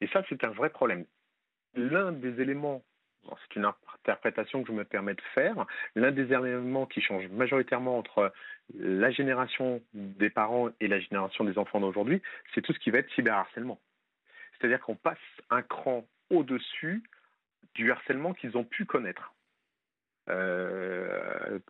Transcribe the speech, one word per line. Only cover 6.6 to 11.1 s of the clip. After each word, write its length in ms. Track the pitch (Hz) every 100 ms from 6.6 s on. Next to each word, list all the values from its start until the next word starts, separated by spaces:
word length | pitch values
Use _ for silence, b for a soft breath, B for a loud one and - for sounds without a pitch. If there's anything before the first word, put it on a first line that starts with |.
| 123 135 131
qui 160 | -
change 240 | - 98 92
majoritairement 720 | 101 127 135 127 123 127 123
entre 340 | 110 - 98 B B B - -
la 320 | 90 95 120
génération 720 | 123 135 127 127 - 131 120 -
des 360 | 107 98 98 107
parents 400 | 113 107 120 120 -
et 80 | 107
la 140 | 101
génération 420 | 95